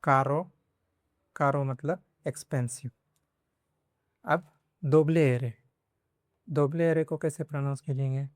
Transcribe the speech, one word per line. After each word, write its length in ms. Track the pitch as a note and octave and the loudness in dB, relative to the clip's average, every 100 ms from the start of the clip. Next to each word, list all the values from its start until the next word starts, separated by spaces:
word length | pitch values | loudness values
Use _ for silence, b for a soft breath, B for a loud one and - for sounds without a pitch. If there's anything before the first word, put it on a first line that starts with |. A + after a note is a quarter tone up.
कारो, 380 | - C3+ C3+ D3 F#3 _ _ _ _ _ _ _ _ | 4 2 2 -2 -4 _ _ _ _ _ _ _ _
कारो 280 | - C#3+ C#3+ | 0 0 2
मतलब 400 | C3+ B2+ D3 F3+ _ _ D3+ | -2 -4 -4 -6 _ _ -8
एक्सपेंसिव। 640 | - - C3+ A#2+ - B2+ _ _ _ _ _ _ _ _ _ _ _ _ _ | -8 -6 -4 -4 -6 -12 _ _ _ _ _ _ _ _ _ _ _ _ _
अब 220 | - E3 - _ _ _ | -2 -2 -2 _ _ _
दोबले 380 | D3 D3+ D3+ E3 C#3+ | 2 4 6 4 4
एरे, 180 | B2 B2 - _ _ _ _ _ _ _ _ - | 2 -2 -8 _ _ _ _ _ _ _ _ -4
दोबले 340 | C#3+ C#3+ E3 | 0 0 2
एरे 200 | E3 D#3+ | 2 2
को 140 | D#3 D3+ | 0 -2
कैसे 260 | D#3+ - | -4 -4
प्रोनाउंस 380 | D3+ D3 C#3 C#3 | -8 -4 -4 -4
कीजिएंगे? 460 | - C3+ C3+ C3+ C#3 | -6 -4 -2 -4 -6